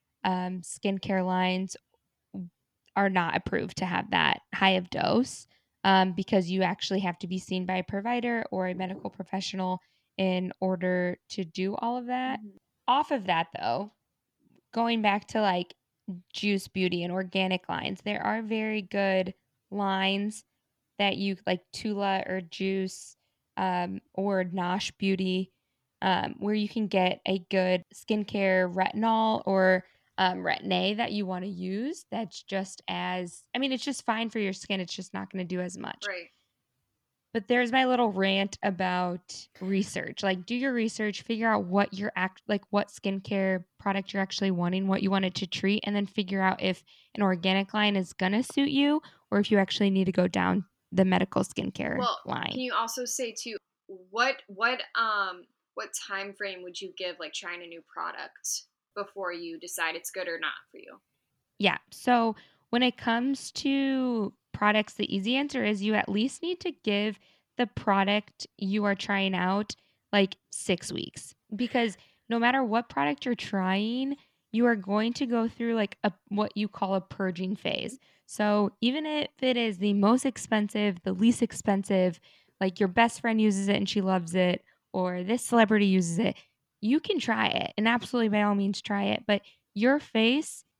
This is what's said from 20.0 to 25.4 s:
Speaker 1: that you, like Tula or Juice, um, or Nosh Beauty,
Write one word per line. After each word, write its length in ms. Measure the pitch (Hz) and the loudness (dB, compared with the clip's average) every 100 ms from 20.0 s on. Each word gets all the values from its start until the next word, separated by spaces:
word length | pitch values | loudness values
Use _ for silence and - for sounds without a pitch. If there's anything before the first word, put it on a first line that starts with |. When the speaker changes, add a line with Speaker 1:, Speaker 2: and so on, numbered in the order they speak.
| 190 196 208 208 - _ _ _ _ - | 0 0 -2 -6 -14 _ _ _ _ -2
Speaker 1:
that 180 | 202 - | 0 0
you, 200 | 196 185 - | -2 -2 -2
like 140 | 180 - | -2 -4
Tula 520 | - 220 202 196 190 - | -8 -6 -2 0 0 -2
or 140 | 185 | -6
Juice, 720 | 170 - 190 190 190 - - - _ _ _ - | -8 -4 -2 -2 -4 -8 -18 -20 _ _ _ -4
um, 440 | 190 180 180 - - | -2 -2 -4 -6 -8
or 300 | - 196 190 | -4 0 0
Nosh 480 | 180 185 175 190 - - | 0 -2 -2 -2 -4 -2
Beauty, 540 | 190 190 185 185 | 0 2 0 -2